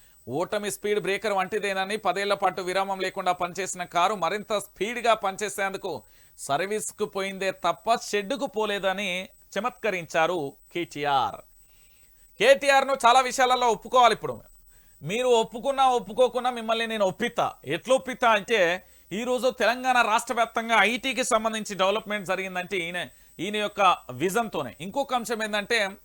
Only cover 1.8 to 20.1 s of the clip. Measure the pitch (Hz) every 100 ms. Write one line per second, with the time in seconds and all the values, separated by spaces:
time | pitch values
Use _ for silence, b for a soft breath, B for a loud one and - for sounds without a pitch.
1.8 | 190 214 190 180 202 196 190 180 180 185
2.8 | 196 190 185 196 185 175 175 175 - 180
3.8 | 175 170 190 208 165 208 - 208 - -
4.8 | 208 240 233 220 202 - 208 202 196 190
5.8 | 190 131 - b b - - 143 196 214
6.8 | 208 - 208 196 190 190 190 185 175 170
7.8 | 220 233 - 208 196 277 269 214 214 202
8.8 | 190 190 196 180 190 _ _ 196 240 -
9.8 | 214 185 160 170 160 180 139 - _ 175
10.8 | 165 - 143 135 107 - - _ _ b
11.8 | b b b b b - 226 277 277 269
12.8 | 262 269 233 254 247 247 247 254 247 208
13.8 | 214 254 240 208 147 110 - - _ b
14.8 | b b 147 220 254 226 220 233 254 269
15.8 | 262 247 185 220 247 247 247 240 220 226
16.8 | 226 220 190 - 233 - 143 - 131 160
17.8 | - 262 262 247 233 208 190 220 170 185
18.8 | - b b 190 247 247 247 - 202 254
19.8 | 254 247 220